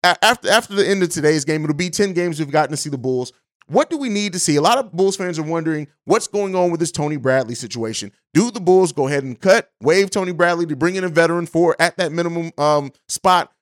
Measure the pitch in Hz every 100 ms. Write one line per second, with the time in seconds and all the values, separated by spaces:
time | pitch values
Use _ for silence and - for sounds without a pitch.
0 | 180 170 220 247 - 220 233 202 196 202
1 | 170 170 151 156 139 156 151 147 180 -
2 | 202 175 175 151 143 151 139 147 156 139
3 | 131 127 123 _ _ _ _ 180 320 320
4 | 262 208 208 175 - 143 160 247 269 170
5 | 196 196 180 160 156 165 160 156 143 _
6 | - 214 - 208 196 185 180 165 165 -
7 | 147 151 131 131 117 117 113 123 113 110
8 | 101 _ _ 156 240 226 180 185 180 143
9 | 135 143 131 117 190 226 - _ 127 180
10 | 196 202 185 170 175 170 170 139 165 190
11 | 185 160 165 170 170 165 170 - 170 -
12 | 170 165 170 170 165 - 147 147 139 _
13 | _ - 190 185 - _